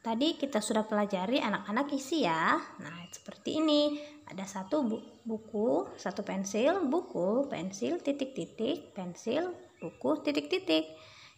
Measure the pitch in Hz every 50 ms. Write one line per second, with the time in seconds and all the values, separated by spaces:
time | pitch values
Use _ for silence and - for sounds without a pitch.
0 | - 233 226 226 277 330 330 - 294 277 - 214 208 - 220 214 208 - 214 208
1 | 208 202 - 180 180 202 254 285 - 220 196 - - - 208 247 285 285 294 262
2 | - - 339 311 240 170 160 160 165 202 262 330 - - - - - 151 165 175
3 | 175 - - - - - - - - - - 311 320 311 294 294 294 294 294 294
4 | - - - - - - - 185 196 190 - 196 190 - - 311 269 220 220 233
5 | - - - - - 226 220 214 - - - 208 214 247 269 339 392 - - -
6 | - 185 190 - 196 - 185 196 190 - - 208 247 294 359 392 349 247 277 359
7 | 349 - - 226 175 190 220 262 285 285 - 147 170 190 190 - 240 254 330 349
8 | - 285 285 285 262 269 - - 165 - - - 220 247 330 - - - - 202
9 | 180 180 170 - - 220 240 302 349 370 349 - - - - - - - - -
10 | - 262 311 302 - 302 285 294 285 - 359 370 - - 320 320 320 - - -
11 | - - - - - - -